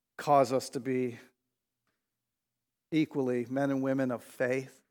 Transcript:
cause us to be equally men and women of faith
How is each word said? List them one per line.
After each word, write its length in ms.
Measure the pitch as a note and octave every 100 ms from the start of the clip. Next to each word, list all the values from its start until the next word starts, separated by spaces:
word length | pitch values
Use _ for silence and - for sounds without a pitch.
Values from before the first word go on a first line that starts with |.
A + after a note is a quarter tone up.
| _ -
cause 340 | D3+ C#3+ A#2+
us 180 | C3 -
to 100 | C#3
be 380 | A#2+ B2+ B2+ A2+ - _ _ _ _ _ _ _ _ _ _ _ _ _ _ _ -
equally 540 | D#3 D3+ C#3+ C3 B2 A#2
men 220 | C3 C#3
and 100 | C3+
women 300 | C3+ C3+ B2+
of 100 | A#2
faith 540 | - - B2+ C3 C3 - _